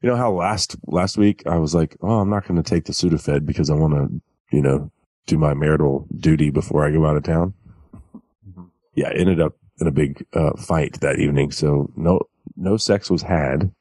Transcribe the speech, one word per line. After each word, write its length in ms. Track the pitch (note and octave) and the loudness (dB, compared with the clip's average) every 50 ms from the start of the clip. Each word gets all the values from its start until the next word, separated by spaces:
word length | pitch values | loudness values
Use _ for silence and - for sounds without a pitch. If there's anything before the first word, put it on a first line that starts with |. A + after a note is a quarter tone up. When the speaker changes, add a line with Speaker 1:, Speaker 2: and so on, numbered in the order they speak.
| - | 2
Speaker 1:
you 80 | A#2+ | 0
know 60 | B2 | 0
how 140 | A#2+ B2+ A#2 G2 | 2 2 0 0
last, 440 | F2 E2+ G2 G#2+ F#2+ - - - - - | 0 0 -2 -2 -2 -4 -6 -8 -14 -10
last 300 | - - F2 F2+ F#2+ - | -2 -2 0 0 0 2
week 260 | - G#2 G#2 G2+ - - | 4 4 4 4 0 -2
I 100 | - F2 | -2 0
was 180 | E2 D#2+ D2+ E2 | 0 0 2 2
like, 220 | E2+ D#2+ D2+ - - - | 0 0 0 -2 -6 -2
"Oh, 180 | F#2+ A#2 A2 | 0 0 2
I'm 80 | G2 G2 | 2 0
not 180 | G#2 G2+ - | 0 -2 -2
gonna 160 | - F2+ E2+ D#2+ | -2 -2 -2 0
take 220 | - - E2+ D#2 | 0 -2 -2 -2
the 80 | - - | -4 -6
Sudafed 540 | - - F2+ E2 D2 - - D2 C#2+ D2 | -2 0 0 0 0 0 -2 -2 -2 -2
because 240 | D2 - - D2+ C#2+ | -2 -2 -2 0 0
I 40 | D2+ | 2
wanna, 340 | D2+ D#2 D#2 D2+ C#2+ C#2 - - - _ _ _ _ _ _ - | 2 2 2 2 0 -2 -2 -6 -10 _ _ _ _ _ _ 0
you 80 | D2 | 2
know, 300 | C#2 C#2 C#2 C2+ D2 D2+ _ _ _ _ _ _ _ | 2 2 0 0 -2 -8 _ _ _ _ _ _ _
do 120 | - D#2+ D#2 | -2 0 2
my 160 | D#2 D2+ C#2+ | 2 2 0
marital 520 | C#2 D2+ D2+ D#2 D2 D2+ C#2+ C#2 C#2 C#2+ - - - | 0 2 2 2 2 2 2 0 -2 -4 -8 -12 -2
duty 320 | - D#2 D#2+ D2 D2+ D2 | 2 2 4 4 2 0
before 360 | C2+ D2 D2 - - D2+ D2+ | 0 -2 -4 0 0 0 2
I 40 | D2+ | 2
go 160 | D2+ D#2+ D#2 | 2 2 2
out 100 | D2+ D2+ | 2 2
of 60 | D2 C#2+ | 0 0
town." 320 | - D#2+ E2 E2+ F#2 G2 _ _ - - - - _ - - - _ _ D4+ _ _ _ _ _ | 0 0 0 0 -2 -4 _ _ -20 -20 -20 -20 _ -20 -20 -20 _ _ -20 _ _ _ _ _
Speaker 2:
Mm-hmm. 180 | G2 F2+ F2+ F2 F2+ _ _ _ _ _ | -20 -20 -20 -20 -20 _ _ _ _ _
Speaker 1:
Yeah, 140 | - - - | -4 -4 -2
I 40 | - | 0
ended 260 | D2+ F2+ F#2 F#2 D#2+ | 0 2 2 4 2
up 140 | D#2+ D2+ - _ _ _ _ - | 0 0 -2 _ _ _ _ -4
in 60 | - | -2
a 60 | D#2+ C#2 | -2 0
big, 320 | C#2 D2+ C#2 C#2+ - - _ - | 0 0 0 -2 -8 -14 _ -2
uh, 220 | - D#2+ D2 - - | 0 0 0 0 -4
fight 420 | - - E2 D#2+ D2 - - - | -4 -2 0 0 0 -2 -4 -4
that 180 | - C#2+ C#2 - | -4 -2 0 0
evening. 320 | E2+ D2 C#2+ C#2 C#2+ C#2+ | 0 0 2 0 0 -2
So 400 | C2 - D#2 D2 D2 C#2+ C#2+ - - | -2 -2 0 0 2 0 0 -4 -6
no, 240 | - D#2+ E2+ F#2 F2+ - _ _ _ _ - - | -4 0 2 2 2 0 _ _ _ _ -20 -14
no 200 | - - F#2+ G2+ | -6 -2 0 0
sex 340 | A2 - - G2+ G2+ - - | 0 2 0 0 0 0 0
was 120 | F#2 E2 - | -2 -2 0
had. 500 | - F#2+ E2 D2 C2 C2+ D2+ D#2+ F#2+ - _ | 0 0 0 0 0 0 0 -2 -2 -4 _